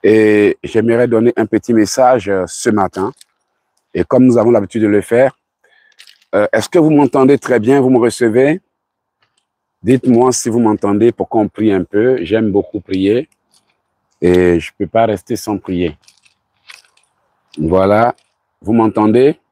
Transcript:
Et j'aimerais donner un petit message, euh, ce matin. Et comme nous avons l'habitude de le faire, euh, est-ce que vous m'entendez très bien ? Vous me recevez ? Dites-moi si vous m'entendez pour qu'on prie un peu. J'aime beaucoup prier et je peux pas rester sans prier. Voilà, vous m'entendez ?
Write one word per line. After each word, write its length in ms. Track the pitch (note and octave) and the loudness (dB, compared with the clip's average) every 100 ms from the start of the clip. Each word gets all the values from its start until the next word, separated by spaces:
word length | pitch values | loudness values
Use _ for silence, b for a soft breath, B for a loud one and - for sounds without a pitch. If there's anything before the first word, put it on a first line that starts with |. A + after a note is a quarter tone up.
Et 540 | F#2+ A2 G#2+ G#2 G2+ - | 2 2 2 2 0 -2
j'aimerais 460 | - A2+ A2+ A#2 A#2+ | -6 -4 0 0 0
donner 240 | A2+ A#2 - | 0 0 -2
un 100 | A2+ | -4
petit 280 | G#2+ - | -4 -2
message, 560 | A2+ G2+ - B2+ B2+ F#2+ | 0 0 0 2 0 -2
euh, 160 | G2 F2+ | -6 -6
ce 220 | - A#2+ | -6 -4
matin. 420 | G#2+ F#2+ - G2 - _ _ _ _ _ _ _ | -2 -2 -4 -8 -10 _ _ _ _ _ _ _
Et 120 | - F2 | -6 -2
comme 180 | B2+ | 2
nous 140 | B2+ A#2 | 2 2
avons 140 | A2 | 2
l'habitude 320 | A#2 G2 A2+ | 0 -2 -4
de 40 | G#2+ | 0
le 140 | G#2 | 0
faire, 340 | - A#2 C3 _ _ _ b b b b b b _ F#2+ | 0 0 0 _ _ _ b b b b b b _ -4
euh, 120 | G#2 | -2
est-ce 160 | A2 G#2 | -2 -2
que 80 | F3+ | 0
vous 140 | D#3 | 2
m'entendez 480 | D3 C#3 C#3+ C3 C#3+ | 2 2 2 2 2
très 200 | - B2 | 0 -2
bien ? 220 | G#2+ C#3 | 0 0
Vous 80 | B2+ | 2
me 80 | B2+ | 2
recevez ? 640 | A#2 - A#2+ A2 C#3 F3+ _ _ _ _ _ _ _ _ _ _ _ _ | 0 -2 -2 0 0 -2 _ _ _ _ _ _ _ _ _ _ _ _
Dites-moi 500 | - C3 C3 A#2 B2+ | 0 0 2 2 2
si 180 | A#2+ B2+ | 0 -4
vous 100 | A#2 | 0
m'entendez 520 | A2+ G#2+ G2+ G2+ A#2 | 0 0 -2 0 0
pour 160 | - F#2 | 0 -6
qu'on 200 | A#2 G#2 | -4 -4
prie 240 | - G#2+ | -2 -2
un 120 | G2 | -2
peu. 360 | E2+ G2+ A#2+ C3 | -2 -2 0 -2
J'aime 300 | E2+ G#2+ A2 | -2 -2 0
beaucoup 300 | G2 - G#2 | -2 -4 -10
prier 460 | - F#2+ F#2+ A#2 D#3 _ _ _ _ _ _ _ _ _ | -8 -4 -2 -2 -4 _ _ _ _ _ _ _ _ _
et 380 | F2 F2+ F2+ E2+ | 0 2 2 0
je 120 | D#2+ _ | -2 _
peux 80 | F#2+ | -4
pas 200 | A2+ A2+ | 0 0
rester 300 | G#2 - A#2 | -2 -6 -10
sans 220 | - G2+ | -6 -8
prier. 400 | - F2+ F2 D#2 _ _ _ _ _ _ _ - _ _ _ _ _ _ _ - | -6 -4 -4 -8 _ _ _ _ _ _ _ -20 _ _ _ _ _ _ _ -8
Voilà, 580 | D#2 F#2 F#2+ G#2 A#2+ - _ _ _ _ | -2 0 2 2 0 -4 _ _ _ _
vous 120 | - | -2
m'entendez ? 680 | A2+ A2 A2 A2 A2+ C3+ D#3 _ | 0 0 0 2 2 2 0 _